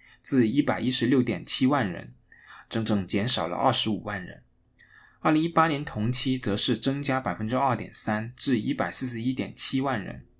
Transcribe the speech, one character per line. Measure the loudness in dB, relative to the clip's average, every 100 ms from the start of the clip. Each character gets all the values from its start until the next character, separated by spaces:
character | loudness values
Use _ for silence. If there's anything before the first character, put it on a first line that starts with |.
| -20 -6
至 | 2 4 4
一 | 4
百 | 2 0
一 | 0
十 | 2 4
六 | 4
点 | 2 0 -2
七 | 2 2
万 | 2 0
人， | -4 -10 -18 _ -20 -20 -20 -8
整 | -4
整 | 0 0 0
减 | -2 0
少 | 0 -2
了 | 0
二 | 2
十 | 2 0
五 | -2
万 | -4 -8 -10
人。 | -16 -20 _ _ _ -20 -20 -20 _
二 | 0
零 | 2
一 | 2
八 | 2 2
年 | 0 -6
同 | -4 0
期 | 0 0 0
则 | 0 0
是 | 0 0
增 | 0 0
加 | 0 -2
百 | -2 -4
分 | -2
之 | 0
二 | 0 0
点 | -2
三 | -2 -2 -2 -4 -4
至 | 0 2
一 | 0
百 | -2 0
四 | 0 0
十 | -2
一 | -2
点 | -2 -4 -2
七 | 0 0
万 | -2 -2
人。 | -6 -10 -16 _